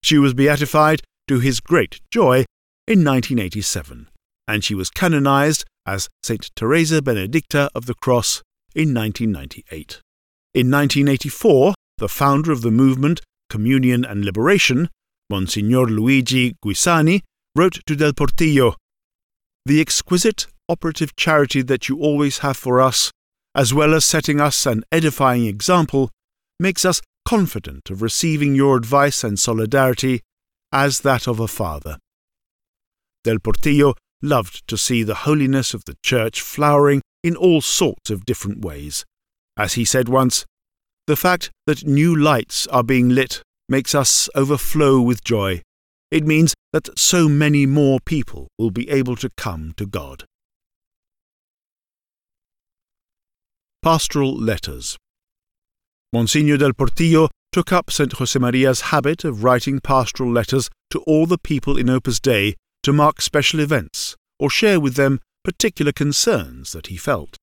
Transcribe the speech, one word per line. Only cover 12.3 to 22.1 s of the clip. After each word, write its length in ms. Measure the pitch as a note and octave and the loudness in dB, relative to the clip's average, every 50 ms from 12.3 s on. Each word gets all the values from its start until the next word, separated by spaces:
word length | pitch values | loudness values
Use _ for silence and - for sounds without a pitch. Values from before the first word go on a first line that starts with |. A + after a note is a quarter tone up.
| C#3 C#3 D#3 E3 | 2 2 0 0
of 100 | D3+ A#2+ | -2 0
the 100 | A2+ A#2+ | 0 2
movement 500 | A2 A#2+ C3+ C3+ C3 B2+ C#3 D3+ F3 - - _ _ _ _ _ | 4 4 4 4 4 2 0 0 0 -2 -6 _ _ _ _ _
Communion 540 | - G#2+ G#2 A#2+ C3+ C3+ B2+ B2+ B2 A#2+ B2+ | -8 -4 -2 0 0 2 2 2 2 0 -2
and 220 | A#2+ G#2 G2+ G2+ | -4 -6 -6 -6
Liberation, 640 | G2+ F2+ G#2+ A2+ E3 G#3 - - - C3 C3 F3 E3 - _ _ _ _ _ _ _ | -4 -2 0 2 2 2 2 2 0 0 0 -2 -4 -6 _ _ _ _ _ _ _
Monsignor 580 | G#2 F#2+ F#2+ F2 - G#2+ G#2 G#2+ B2 B2+ B2+ | -4 -4 -4 -4 -4 -4 0 2 2 2 2
Luigi 680 | A2+ A2 G#2+ A2 B2+ C3+ C3+ B2 A2+ B2+ B2+ B2 A#2+ G2 _ - | 2 0 0 2 2 2 2 2 0 0 0 0 0 -2 _ -6
Guisani, 580 | G#2 F#2+ - - F3+ E3+ D#3+ D#3 D#3+ F#3 G3+ - _ _ _ _ _ _ | -6 -4 0 0 2 2 4 4 2 2 0 -2 _ _ _ _ _ _
wrote 240 | D3+ F3 F#3 - - _ | 2 2 2 0 -4 _
to 100 | - D#3 | -6 -2
Del 160 | C#3+ D3+ D3 | 0 0 0
Portillo, 640 | C#3 - D3 C3+ - - E3+ D#3 D3 C3+ B2+ A2+ - - _ _ _ _ _ _ _ _ _ _ _ _ _ _ _ _ _ | 0 0 0 2 2 2 2 4 4 4 4 2 0 -2 _ _ _ _ _ _ _ _ _ _ _ _ _ _ _ _ _
"The 140 | C3 C#3+ D#3 | 0 2 2
exquisite 680 | D#3+ - - - - - F3+ F3 F3 A3 A3 - - - _ _ _ | 2 0 -2 -6 -2 -2 -2 2 2 0 0 -2 -10 -12 _ _ _
operative 480 | - E3+ - - E3 D3+ - D#3+ C#3+ - | -6 -6 -4 -4 -6 -4 -4 -6 -6 -4
charity 460 | - C3+ E3+ D#3 D3+ D#3 - - C#3 | -4 -2 2 2 2 2 2 0 -2
that 260 | B2+ B2+ C#3 - - | 0 0 -2 -2 -2
you 100 | - C3+ | -6 -4
always 420 | D3+ C#3+ D3+ | -2 0 0